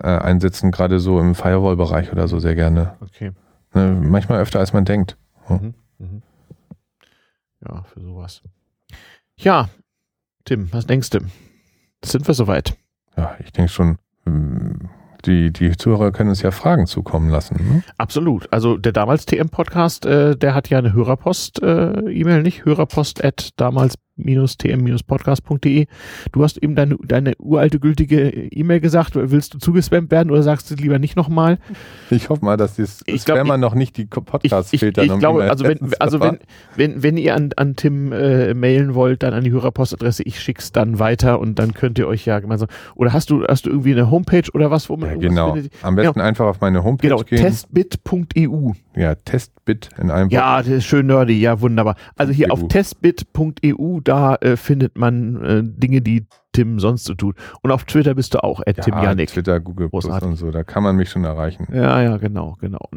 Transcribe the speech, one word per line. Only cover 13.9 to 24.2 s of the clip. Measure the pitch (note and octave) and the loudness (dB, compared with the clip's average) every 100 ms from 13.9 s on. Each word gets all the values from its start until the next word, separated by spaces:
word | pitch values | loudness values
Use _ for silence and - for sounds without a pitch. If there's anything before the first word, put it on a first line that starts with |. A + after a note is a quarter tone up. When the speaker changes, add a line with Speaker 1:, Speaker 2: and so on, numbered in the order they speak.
| D#2+ _ _ - | 0 _ _ -4
Speaker 1:
hm, | D2+ D2+ A#1+ G#1+ - - - - - - | -2 -2 -4 -6 -8 -12 -18 -20 -6 2
die, | F2+ E2 | 2 2
die | D#2+ F2 E2+ | 2 0 2
Zuhörer | - G#2+ G#2 | 2 2 2
können | G2 G#2+ | 2 0
uns | G2 | 0
ja | G2 | 0
Fragen | F#2+ E3 E3+ F2 | 0 0 2 0
zukommen | - F#2 E2 D#2+ | -2 -4 0 0
lassen, | D#2 - E2+ | 0 -2 -4
ne? | F#2 D3+ - - | 0 0 0 -6
Speaker 2:
Absolut. | A2+ D3 E3+ G#2+ - | -4 -2 0 -2 -2
Also | A2 A#2 G#2 | 0 2 2
der | A2+ | 0
damals | G#2 G#2+ D3+ - | 0 2 0 0
T-M-Podcast, | D3+ D#3+ - E3 F3 E3+ - - | 0 0 -2 -2 0 0 0 0
äh, | C#3+ D3 C3+ | 2 4 2
der | C#3 C3+ | 0 0
hat | - | 0
ja | C3 | 0
eine | A#2+ | 2
Hörerpost, | G#2+ A#2 C3 - F#3 - - | 2 0 0 -2 -4 -6 -4
äh, | - E3 E3 G3+ A3 | 0 2 0 -2 -4
E-Mail, | - E3 E3 | -2 2 2
nicht? | E3 - D#3+ | 2 0 0
Hörerpost | D3 D#3 - D3 - | 0 0 -2 -4 -2
at | C#3+ - - - | -2 -2 -8 -2
damals | B2 C3 C3 - _ - | 0 2 0 0 _ -8